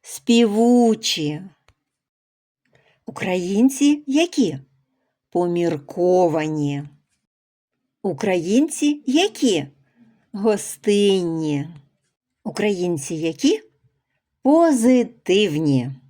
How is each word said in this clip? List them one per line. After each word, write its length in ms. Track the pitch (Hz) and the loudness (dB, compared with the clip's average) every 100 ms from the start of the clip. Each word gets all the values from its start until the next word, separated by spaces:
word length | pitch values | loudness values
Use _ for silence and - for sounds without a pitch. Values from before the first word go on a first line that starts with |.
Співучі. 1400 | - - - 233 233 208 233 247 233 220 - - 147 151 190 _ _ _ _ _ _ _ _ _ _ _ _ _ _ _ - | -20 -14 2 4 4 2 4 4 4 0 -2 -4 -4 -6 -12 _ _ _ _ _ _ _ _ _ _ _ _ _ _ _ -18
Українці 960 | - 185 185 180 202 262 269 285 294 294 | -8 -4 -4 -2 2 2 4 2 2 0
які? 520 | 269 339 - 208 135 - _ _ _ _ _ _ | 0 0 0 -2 -2 -14 _ _ _ _ _ _
Помірковані. 1500 | 175 175 175 170 156 - - 180 185 175 156 156 156 147 143 147 _ _ _ _ _ _ _ _ _ _ _ | -4 -2 0 -2 -2 -8 -2 2 2 2 0 -4 -4 -4 -4 -10 _ _ _ _ _ _ _ _ _ _ _
Українці 1000 | 196 143 214 180 165 226 320 - 294 294 - | -8 -4 -2 -2 0 0 0 -2 -2 -2 -2
які? 600 | 269 403 - 262 175 139 _ _ _ _ _ _ | 0 0 0 0 0 -4 _ _ _ _ _ _
Гостинні. 1400 | 202 220 202 - - - 202 202 190 175 165 156 143 160 165 _ _ _ _ _ _ | -4 -2 -2 -6 -8 0 2 2 2 -2 -4 -4 -4 -6 -16 _ _ _ _ _ _
Українці 680 | 220 - 208 190 175 170 - | -14 -4 -2 -2 -2 -4 -6
які? 460 | 160 165 160 269 427 - _ _ _ _ _ _ _ | -6 -6 -2 0 0 -6 _ _ _ _ _ _ _
Позитивні. 1500 | 262 311 339 262 226 254 233 - - 190 208 147 156 135 123 135 _ | 2 4 4 2 4 2 2 -8 -2 0 2 0 0 0 -2 -10 _